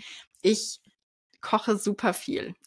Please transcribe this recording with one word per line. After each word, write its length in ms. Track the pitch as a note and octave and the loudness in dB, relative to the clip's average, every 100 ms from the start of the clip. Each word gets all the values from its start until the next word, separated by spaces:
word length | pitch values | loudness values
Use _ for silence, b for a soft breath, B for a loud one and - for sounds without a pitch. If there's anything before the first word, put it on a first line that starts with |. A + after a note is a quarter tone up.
| B B B _ | B B B _
Ich 400 | F#3 G#3+ - - _ _ _ _ _ _ | 2 2 0 -10 _ _ _ _ _ _
koche 360 | - A3 - G#3 | 0 0 2 2
super 360 | G#3 G3+ A3+ | 2 0 0
viel. 420 | F3+ - C#3 - - | 0 -2 -4 -4 -10